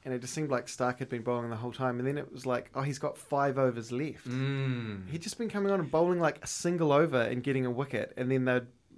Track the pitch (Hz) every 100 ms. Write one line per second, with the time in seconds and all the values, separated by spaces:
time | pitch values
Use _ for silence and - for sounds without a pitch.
0 | 135 127 123 - 151 127 - - 123 123
1 | 131 120 113 123 117 113 120 117 131 120
2 | 127 147 139 123 127 123 - - 139 135
3 | 147 - - 143 143 131 131 117 110 123
4 | 151 - - 127 135 135 135 123 113 101
5 | 92 160 202 - 226 202 196 196 151 156
6 | 175 180 160 143 - - 175 175 160 143
7 | 160 131 113 123 123 131 127 120 139 113
8 | - - 127 131 127 127 123 - _